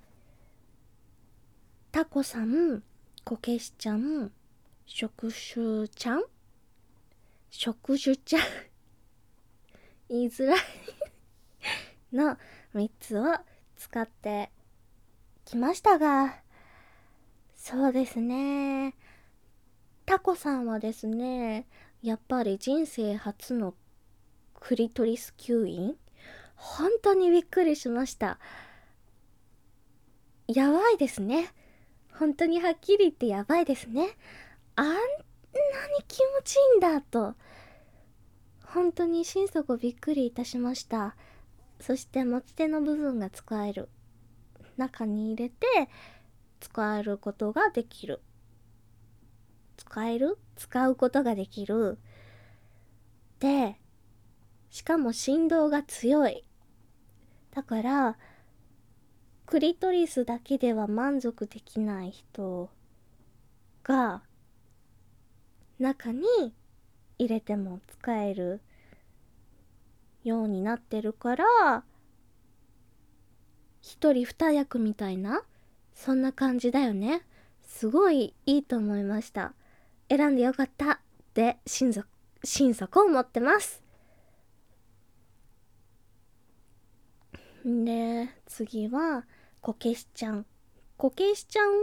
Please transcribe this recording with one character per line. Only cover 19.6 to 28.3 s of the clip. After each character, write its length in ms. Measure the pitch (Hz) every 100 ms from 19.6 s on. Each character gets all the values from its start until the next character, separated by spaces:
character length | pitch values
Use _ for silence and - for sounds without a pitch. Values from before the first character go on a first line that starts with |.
| _ _ _ _ -
タ 140 | 381
コ 160 | 381 349
さ 200 | 294 269
ん 100 | 233
は 100 | 214
で 160 | 214
す 140 | - 220
ね、 580 | 226 254 254 226 214 - - - _
や 140 | 226 220
っ 40 | -
ぱ 140 | 254
り 160 | 208 196
人 300 | 262 302 302
生 280 | - 214 208
初 380 | 208 - -
の 220 | 240 185 - _ _ _ _ _ _ _ -
ク 160 | - 233
リ 140 | 226
ト 160 | - 226
リ 120 | 240
ス 180 | - -
吸 280 | - 233 180
引？ 300 | 170 196 320 - - - - - -
本 340 | - - 359 466
当 140 | 403
に 160 | 381 359
び 120 | 349
っ 20 |
く 200 | - 370
り 120 | 330 294
し 140 | 247
ま 180 | 240 262
し 80 | -
た。 240 | 208